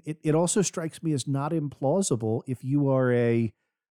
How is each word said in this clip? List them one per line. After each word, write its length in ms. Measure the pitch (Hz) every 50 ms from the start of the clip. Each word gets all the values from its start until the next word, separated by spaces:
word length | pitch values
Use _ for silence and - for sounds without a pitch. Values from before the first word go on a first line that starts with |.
| -
It, 140 | 151 156 -
it 140 | - 156 147
also 260 | 160 175 170 - 220
strikes 400 | 180 - - 185 160 165 - -
me 100 | - 160 151
as 140 | 131 - 143
not 260 | 139 139 139 156 170
implausible 920 | 160 147 139 - - 143 135 156 196 190 - 135 110 113 110 113 127 -
if 180 | - 127 - -
you 240 | 131 143 143 143 135
are 240 | 135 131 127 123
a, 400 | 123 120 120 117 117 117 117 107 - _ _ _ _ _ _ _ _